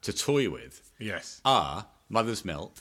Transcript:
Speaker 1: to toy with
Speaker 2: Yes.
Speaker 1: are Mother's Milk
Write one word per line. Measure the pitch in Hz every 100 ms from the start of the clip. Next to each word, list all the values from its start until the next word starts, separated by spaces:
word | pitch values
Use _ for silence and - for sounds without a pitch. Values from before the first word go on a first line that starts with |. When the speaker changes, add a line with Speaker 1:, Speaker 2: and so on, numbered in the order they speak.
Speaker 1:
to | -
toy | 98 - 143 120
with | 64 - - - _
Speaker 2:
Yes. | 107 87 - -
Speaker 1:
are | 131 127 71 76 110 _ _
Mother's | 110 113 113
Milk | 92 73 90 -